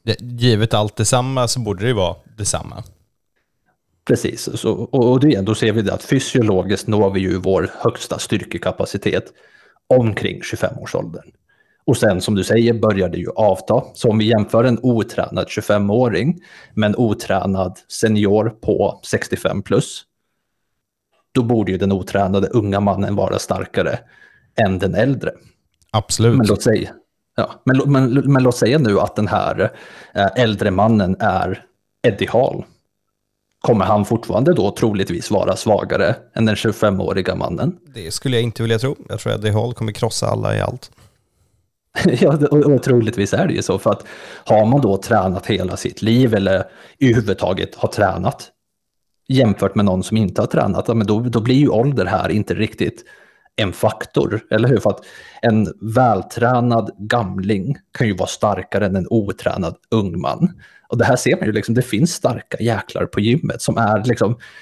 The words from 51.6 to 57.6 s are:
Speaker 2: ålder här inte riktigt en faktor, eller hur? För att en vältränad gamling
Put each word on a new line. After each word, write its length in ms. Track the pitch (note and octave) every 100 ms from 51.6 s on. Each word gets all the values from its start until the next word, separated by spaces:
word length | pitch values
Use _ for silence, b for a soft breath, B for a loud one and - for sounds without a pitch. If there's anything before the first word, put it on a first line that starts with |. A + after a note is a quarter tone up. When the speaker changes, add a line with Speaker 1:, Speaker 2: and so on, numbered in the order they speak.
| D3
Speaker 2:
ålder 360 | G#2 C3+ B2+ F2+
här 240 | G#2 -
inte 240 | G#2 G2+
riktigt 500 | F2+ A2 - F#2 - - b b b b -
en 180 | G2+
faktor, 640 | E2 A2 - - - C#3+ G#2 -
eller 160 | A2 B2
hur? 80 | A#2
För 120 | G#2+
att 100 | G2 B B B B
en 260 | A#2 A2 G#2 - G#2+ A2+
vältränad 960 | B2+ G2+ E2+ - A#2 B2 A#2+ A#2 G2+ -
gamling 800 | G#2 A#2+ G2+ F#2+ F#2+ G#2